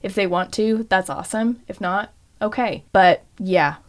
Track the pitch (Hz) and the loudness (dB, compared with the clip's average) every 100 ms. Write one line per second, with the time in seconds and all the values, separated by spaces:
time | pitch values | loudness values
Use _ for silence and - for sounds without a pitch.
0 | 202 202 190 175 185 - 220 220 226 190 | -6 -2 -2 -2 -4 -2 0 0 0 -2
1 | 185 143 - 220 226 240 - 202 185 190 | -2 -10 -6 -4 -2 -4 -10 -8 -4 -4
2 | 214 _ _ _ 214 214 233 147 - 190 | -6 _ _ _ -6 -2 -4 -6 0 6
3 | 185 - - - 185 180 147 151 | 6 4 -2 -10 0 2 0 -4